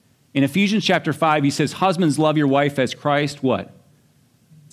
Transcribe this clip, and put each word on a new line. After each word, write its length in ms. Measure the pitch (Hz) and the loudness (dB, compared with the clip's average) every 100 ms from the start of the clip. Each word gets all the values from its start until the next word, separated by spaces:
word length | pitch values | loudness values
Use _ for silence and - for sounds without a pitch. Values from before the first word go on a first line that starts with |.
| _ _ _ | _ _ _
In 80 | 139 | -2
Ephesians 420 | 135 185 202 214 | 0 2 0 0
chapter 280 | - 170 165 | 0 0 0
five, 320 | - 160 151 | 0 2 2
he 60 | 143 | 0
says, 240 | 139 143 | 0 -2
"Husbands, 440 | - 190 175 165 135 | 0 -2 2 0 2
love 180 | 156 151 | 0 2
your 120 | 143 | 2
wife 280 | 139 143 143 | 2 0 0
as 120 | 127 | -2
Christ," 480 | - 147 143 147 143 | -2 -2 -2 -2 -4
what? 300 | 131 98 - - _ _ _ _ _ _ _ - - | -2 -2 -6 -20 _ _ _ _ _ _ _ -20 -20